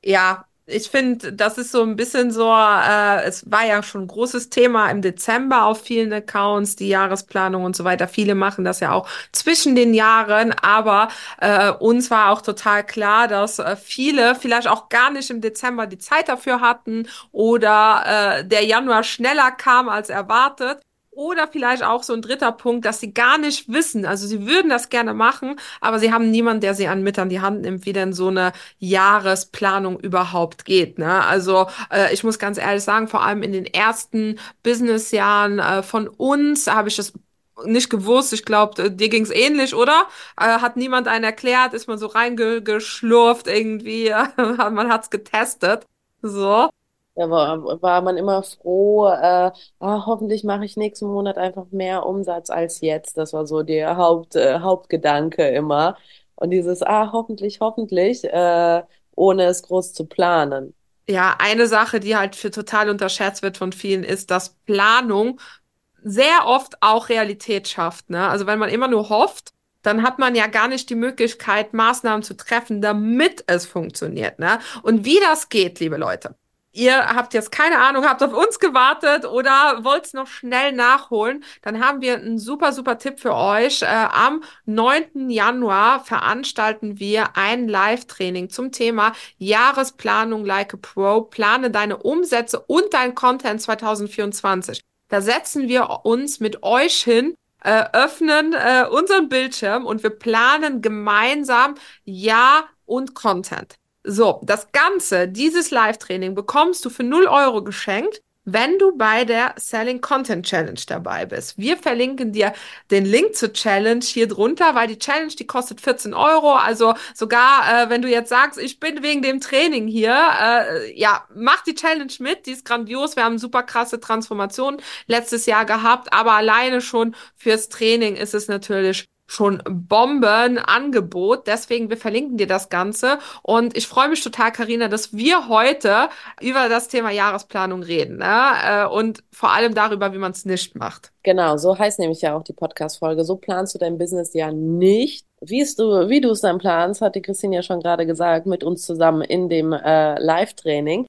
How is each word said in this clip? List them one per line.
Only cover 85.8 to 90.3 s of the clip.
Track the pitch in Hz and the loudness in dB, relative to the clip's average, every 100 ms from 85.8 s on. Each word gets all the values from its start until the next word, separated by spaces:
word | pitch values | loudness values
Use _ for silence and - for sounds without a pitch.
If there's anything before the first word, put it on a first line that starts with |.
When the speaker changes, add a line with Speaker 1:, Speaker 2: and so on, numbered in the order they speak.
| 220 254 247 | 2 2 -2
Speaker 1:
veranstalten | 226 127 226 277 - 214 220 214 202 | -2 -2 -2 -6 -4 -2 -2 -10 -8
wir | 196 214 214 - | -4 -2 -2 -2
ein | 196 240 233 | -2 -2 -2
Live-Training | 196 202 240 - - 185 180 185 | 0 0 0 -6 -8 -6 -6 -8
zum | - 254 | -8 -10
Thema | 262 233 226 214 220 - _ | -4 -2 2 0 -2 -20 _
Jahresplanung | 190 214 254 269 262 _ 214 208 226 | 0 4 4 2 -4 _ -2 0 0